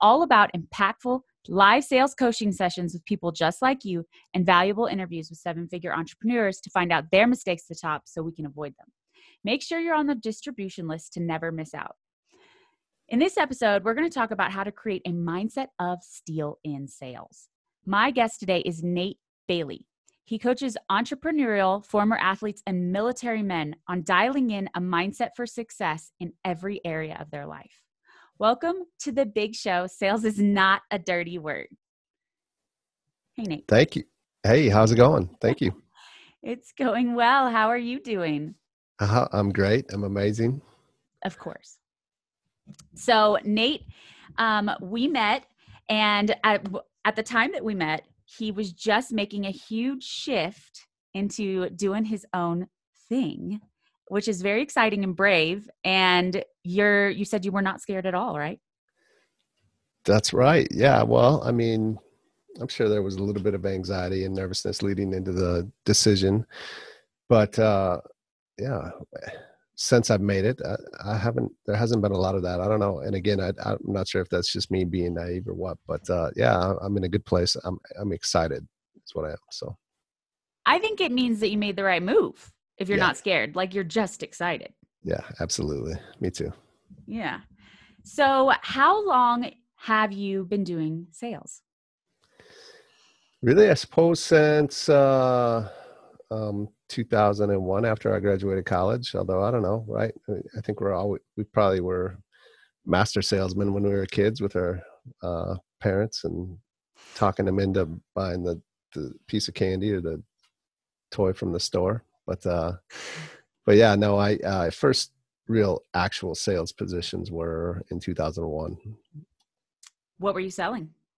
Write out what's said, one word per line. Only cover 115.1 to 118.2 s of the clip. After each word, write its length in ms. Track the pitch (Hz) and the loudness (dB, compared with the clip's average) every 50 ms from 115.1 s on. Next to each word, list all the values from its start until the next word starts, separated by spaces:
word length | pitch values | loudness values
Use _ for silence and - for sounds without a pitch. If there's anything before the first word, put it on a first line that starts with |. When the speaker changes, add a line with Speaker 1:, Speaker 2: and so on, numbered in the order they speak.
| _ _ _ _ _ _ _ | _ _ _ _ _ _ _
Speaker 2:
real 360 | - 113 110 104 95 87 - - _ - | -2 0 2 2 2 0 -2 -6 _ -2
actual 420 | 90 90 92 - - 98 87 78 | -2 -2 -2 -4 -6 -6 -6 -6
sales 360 | - - 104 95 85 82 - | -4 -2 -2 0 -2 -2 -4
positions 600 | - - 101 90 90 87 85 - - 87 87 98 | -8 -8 -8 -6 -6 -6 -6 -6 -8 -8 -8 -8
were 520 | 82 82 82 82 82 82 85 87 87 85 - - | -8 -6 -6 -4 -4 -4 -4 -6 -6 -8 -10 -10
in 80 | 87 87 | -10 -8
two 140 | - 95 85 | -6 -6 -4
thousand 320 | - | -4